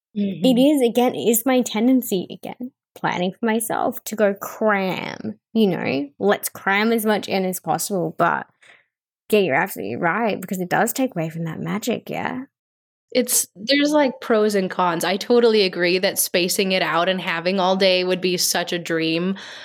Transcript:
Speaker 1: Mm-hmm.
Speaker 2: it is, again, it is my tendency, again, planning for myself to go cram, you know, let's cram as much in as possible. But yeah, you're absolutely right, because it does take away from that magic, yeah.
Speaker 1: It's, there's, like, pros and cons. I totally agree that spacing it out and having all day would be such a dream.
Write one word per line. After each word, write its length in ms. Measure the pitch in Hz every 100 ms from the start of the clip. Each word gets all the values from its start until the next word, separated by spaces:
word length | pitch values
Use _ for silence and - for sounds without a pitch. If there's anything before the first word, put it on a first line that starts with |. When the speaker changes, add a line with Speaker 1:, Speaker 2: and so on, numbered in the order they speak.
| _ 208
Speaker 1:
Mm-hmm. 260 | 202 160
Speaker 2:
it 160 | 240 240
is, 220 | 277 294
again, 340 | 233 220 247 -
it 140 | 127
is 160 | 226 262
my 160 | 254
tendency, 640 | - 214 240 262 - 185 -
again, 400 | - - - 254 _ _ -
planning 380 | 156 - 185 -
for 60 | 226
myself 580 | 220 226 - - - -
to 100 | 214
go 180 | 202 202
cram, 1040 | - - 214 196 190 - - - - - _
you 140 | 226 202
know, 420 | 165 113 277 285 -
let's 300 | 196 - -
cram 420 | - 190 196 226
as 120 | 226 214
much 220 | 208 -
in 180 | 190 185
as 140 | 180
possible. 560 | 165 160 - 190 165 -
But 300 | 170 67 - _ _ - _ _ _ _ -
yeah, 80 | 214
you're 160 | 175 139
absolutely 420 | 190 - 95 120
right, 420 | 170 196 226 190
because 200 | 185 185
it 80 | 180
does 240 | 160 220
take 220 | - 254 175
away 140 | 160
from 160 | 160 165
that 140 | 160
magic, 500 | 160 196 233 - -
yeah. 360 | 82 - 254 269 _ _ _ _ _ -
Speaker 1:
It's, 320 | 254 240 - - 175
there's, 340 | 220 285 294
like, 300 | 302 269 -
pros 340 | - 220 214 202
and 140 | 185
cons. 340 | - 180 170
I 140 | 160 196
totally 460 | - 240 233 220
agree 340 | 185 175 175 185
that 180 | 190 135
spacing 540 | - 185 180 - 190
it 100 | 185
out 280 | 160 165 175
and 100 | 185
having 400 | 175 165 170 196
all 160 | 185 190
day 300 | 196 180 185
would 160 | 185
be 160 | 185 175
such 340 | - 185 175
a 80 | 175
dream. 560 | 165 165 160 165 180 190 - -